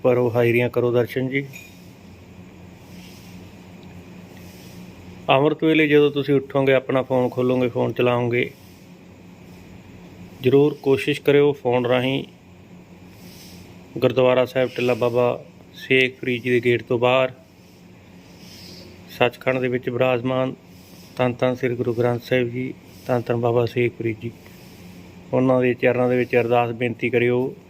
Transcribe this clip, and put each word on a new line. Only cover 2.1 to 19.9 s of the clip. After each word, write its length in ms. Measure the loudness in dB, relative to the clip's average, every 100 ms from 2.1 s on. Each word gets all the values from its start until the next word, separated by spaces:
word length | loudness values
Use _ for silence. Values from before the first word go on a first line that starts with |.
| -20 -20 -20 -20 -20 -20 -20 -20 -20 -20 -20 -20 -20 -20 -20 -20 -20 -20 -20 -20 -20 -20 -20 -20 -20 -20 -18 -20 -20 -20 -6 0
ਅੰਮ੍ਰਿਤ 340 | 2 2 0
ਵੇਲੇ 240 | 2 2 4
ਜਦੋਂ 240 | 4 4
ਤੁਸੀਂ 240 | 0 0 0
ਉੱਠੋਗੇ, 380 | 0 0 2
ਆਪਣਾ 280 | 2 0 -2
ਫੋਨ 260 | 0 0 0
ਖੋਲੋਗੇ, 380 | 0 0 0 0
ਫੋਨ 240 | -2 -2
ਚਲਾਓਗੇ, 560 | 0 0 0 0 -2 -4 -8 -20 -20 -20 -20 -20 -20 -20 -20 -20 -20 -20 -20 -20 -20 -20 -20 -20 -4
ਜ਼ਰੂਰ 340 | 4 4 4 2
ਕੋਸ਼ਿਸ਼ 400 | 0 0 0 -2
ਕਰਿਓ 300 | 2 4 4
ਫੋਨ 320 | 2 0 0 2
ਰਾਹੀਂ 380 | 0 0 -2 -6 -16 -20 -20 -20 -20 -20 -20 -20 -20 -20 -20 -20 -20 -20 -20 -14 0
ਗੁਰਦੁਆਰਾ 460 | 0 4 4 4 2
ਸਾਹਿਬ 240 | 0 -2
ਟਿੱਲਾ 240 | 0 -2
ਬਾਬਾ 500 | 0 0 2 0 0 -8 -20 -20 -12
ਸ਼ੇਖ 400 | 0 2 2 -2
ਫਰੀਦ 240 | -6 -4
ਜੀ 60 | 0
ਦੇ 100 | 0
ਗੇਟ 180 | 2 0
ਤੋਂ 140 | 0 0
ਬਾਹਰ 320 | 2 2 0 -4 -20 -20 -20 -20 -20 -20 -20 -20 -20 -20 -20 -20 -20 -20 -20 -20 -10
ਸੱਚਖੰਡ 500 | -2 -2 -2 -4 -2
ਦੇ 80 | -2
ਵਿੱਚ 220 | -4
ਬਿਰਾਜਮਾਨ 640 | -4